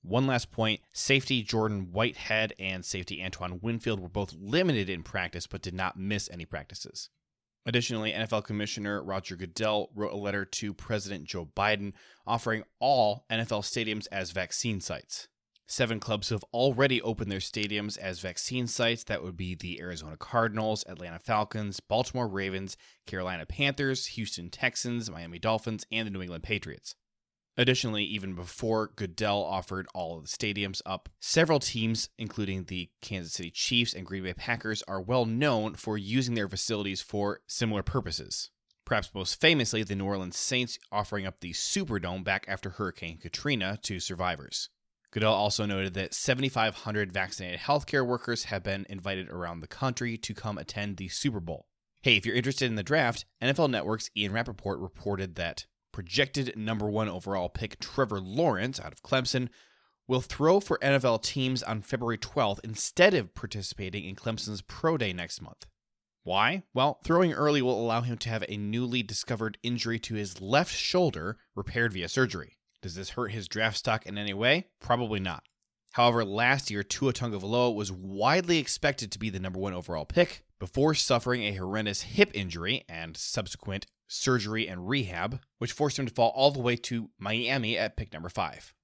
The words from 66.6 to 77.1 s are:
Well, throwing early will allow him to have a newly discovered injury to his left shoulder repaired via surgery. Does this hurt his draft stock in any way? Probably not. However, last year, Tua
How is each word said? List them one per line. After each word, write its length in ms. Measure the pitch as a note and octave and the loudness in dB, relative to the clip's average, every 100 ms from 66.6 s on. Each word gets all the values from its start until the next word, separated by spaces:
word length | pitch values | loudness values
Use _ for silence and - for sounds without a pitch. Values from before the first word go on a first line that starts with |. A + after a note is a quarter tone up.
| - | -2
Well, 280 | B2 C#3 - | 2 2 2
throwing 300 | - E3+ F3+ | 2 6 6
early 260 | C#3+ D3 D3 | 4 4 6
will 180 | B2+ A#2 | 4 2
allow 220 | A#2 A2+ | 2 2
him 160 | A#2+ A#2 | 0 -2
to 140 | A#2 | -2
have 160 | A2 G2 | -2 -2
a 80 | G#2 | -4
newly 460 | G#2 A#2 B2 B2 | -2 0 0 0
discovered 560 | G#2 G#2 - A2+ A2 G#2 | -2 -4 -4 -2 -2 -4
injury 360 | A#2+ A#2+ A#2 A#2 | -4 -2 0 -2
to 160 | - | -2
his 260 | A2 G2+ F2+ | -4 -4 -6
left 340 | F#2+ C3+ F3 | 2 2 4
shoulder 640 | - - F3+ E3+ D#2+ E2+ A2 _ | -2 2 4 4 2 -6 -8 _
repaired 380 | - G2 A#2+ A#2 | -8 -4 2 2
via 160 | F#2+ E2+ | 0 -2
surgery. 480 | - B2 F2+ D2 _ _ _ | 2 2 2 -8 _ _ _
Does 140 | F#2+ | -10
this 160 | E2+ F#2+ | -8 -8
hurt 220 | - A2+ | -4 -4
his 140 | A2 F#2 | -4 -6
draft 300 | G#2+ A2 G#2 | 0 0 2
stock 300 | - A2 - | 0 0 -2
in 100 | G2+ | -4
any 160 | G#2 | -4
way? 360 | G2 A#2+ D#3+ - _ | 2 4 4 2 _
Probably 400 | - A#2+ A#2 G#2+ | 2 2 4 0
not. 220 | F#2 E2+ _ _ _ _ _ | -2 -4 _ _ _ _ _
However, 320 | - A#2+ A#2 | 6 6 6
last 460 | G#2 G2+ A#2+ C3+ - | 2 4 4 4 0
year, 120 | G2+ | -4
Tua 300 | G2 - C3+ | -2 0 2